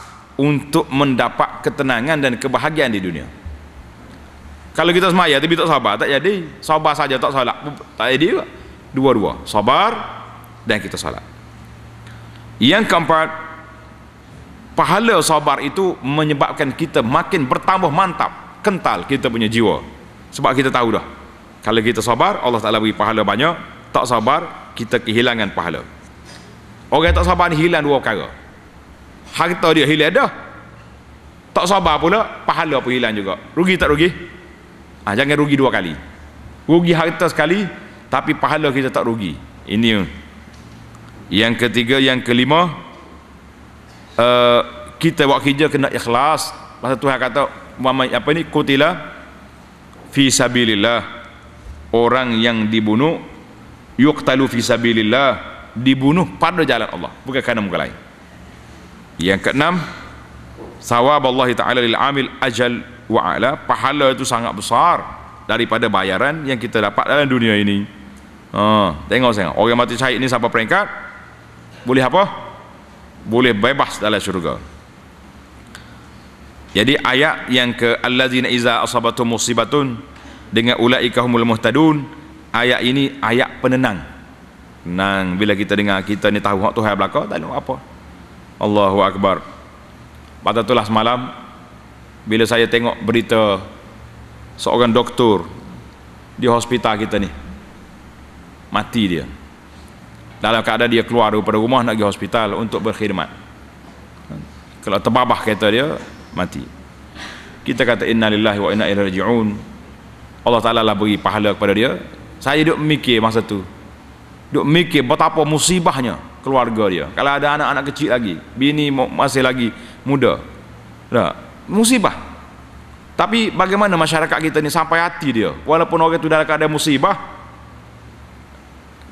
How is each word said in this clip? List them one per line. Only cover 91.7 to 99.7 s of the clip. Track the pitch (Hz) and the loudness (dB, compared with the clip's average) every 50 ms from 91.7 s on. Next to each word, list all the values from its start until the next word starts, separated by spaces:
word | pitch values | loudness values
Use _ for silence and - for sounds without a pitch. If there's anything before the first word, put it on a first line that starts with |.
| - - - - - - - - - - - | -20 -20 -20 -20 -20 -20 -20 -20 -20 -16 -6
bila | 107 107 113 117 104 | -2 0 2 2 2
saya | 120 117 117 | 4 2 2
tengok | - 117 117 120 117 - - - | 2 2 0 0 -2 -4 -4 -2
berita | 104 113 117 104 - 117 113 107 104 98 95 101 - - - - - - - - - - - - - - - - - - | 0 0 0 0 2 2 4 4 2 2 -2 -4 -10 -18 -20 -20 -20 -20 -20 -20 -20 -20 -20 -20 -20 -20 -20 -20 -20 -16
seorang | - - - - 117 123 117 110 | -6 -2 0 2 4 4 4 4
doktor | 123 117 - - - 123 113 101 90 - - - - - - - - - - - - - - - - - - - - | 2 0 0 0 2 4 4 4 2 -2 -6 -14 -18 -18 -18 -20 -20 -20 -20 -20 -20 -20 -20 -20 -20 -20 -18 -8 -2
di | 123 123 | 0 2
hospital | 120 117 110 - 123 117 110 117 107 | 2 2 0 -2 -2 0 0 -2 -2
kita | 104 110 101 107 101 | -2 -2 -2 -2 -2
ni, | 98 87 - - - - - - - - - - - - - - - - - - - - - - - - - - - - | -2 -4 -8 -12 -16 -16 -18 -18 -20 -20 -20 -20 -20 -20 -20 -20 -20 -20 -20 -20 -20 -20 -20 -20 -20 -20 -20 -20 -12 -6
mati | - 104 107 - - 120 104 90 | -6 -6 -4 -2 -2 0 0 0
dia. | 85 76 64 62 67 - - - - - - - | 0 -4 -6 -8 -14 -18 -20 -20 -20 -20 -20 -20